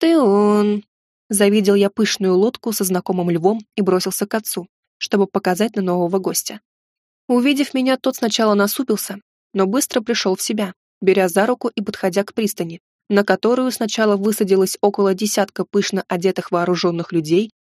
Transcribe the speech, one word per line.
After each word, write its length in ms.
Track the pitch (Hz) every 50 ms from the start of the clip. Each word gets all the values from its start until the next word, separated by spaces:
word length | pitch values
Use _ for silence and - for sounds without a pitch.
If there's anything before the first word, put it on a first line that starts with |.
| 330
и 120 | 330 330
он», 680 | 311 247 196 202 208 208 208 208 208 208 208 208 208 - _ _ _ _ _ _ _ _ -
завидел 460 | 208 196 202 202 208 220 190 202 202
я 140 | 202 196 196
пышную 460 | - - 208 - - - 190 190 180
лодку 360 | 185 208 254 - - - 233
со 120 | 214 - 196
знакомым 460 | 185 185 180 - - 185 180 175 180
львом 320 | 170 165 165 196 226 220 - _ -
и 60 | 214
бросился 440 | 196 190 185 185 - 190 - - 202
к 80 | - -
отцу, 340 | 220 220 - - 185 175 - _ _ _ _ _
чтобы 300 | - - - 226 202 196
показать 480 | - - 196 - 185 180 175 208 233 -
на 60 | 202
нового 380 | 185 180 175 180 175 170 196 190
гостя. 420 | 180 170 170 - - - 214 208 _ _ _ _ _ _ _ _ _ _ _ _ _
Увидев 460 | - 247 247 240 285 277 277 269 - -
меня, 240 | 262 254 262 262
тот 180 | - - 262 -
сначала 380 | - 240 220 - - 220 214 202
насупился, 680 | 202 202 208 - - 262 - 214 - - - 202 202 _ _ _ _ _ _ -
но 120 | 196 190
быстро 360 | 190 208 - - - - -
пришёл 340 | 214 - 226 - - 190 190
в 60 | -
себя, 320 | - - 214 214 202 185 - _ _ _ _ -
беря 260 | 190 190 185 196 185
за 180 | 180 - 196 214
руку 220 | 247 247 - -
и 140 | 233 - 226
подходя 420 | 196 214 - - - 190 175 196 202
к 100 | - -
пристани, 460 | 233 220 208 - - 170 165 165 - _ _ _ _ _ -
на 140 | 202 202 202
которую 480 | - 190 190 - 220 247 254 254 254
сначала 440 | 247 - 226 214 - 226 220 208 202
высадилось 600 | 196 196 220 208 - 214 185 190 190 190 190 - -
около 320 | - 202 - 208 196 190 190
десятка 520 | 190 214 208 - 208 190 - - - 180
пышно 380 | - - 202 196 - 196 185 -
одетых 440 | - 190 175 180 190 185 180 - -
вооружённых 600 | 185 175 175 180 180 165 - 175 170 170 165 -
людей 400 | 180 165 151 156 170 196 226 220 _ _ _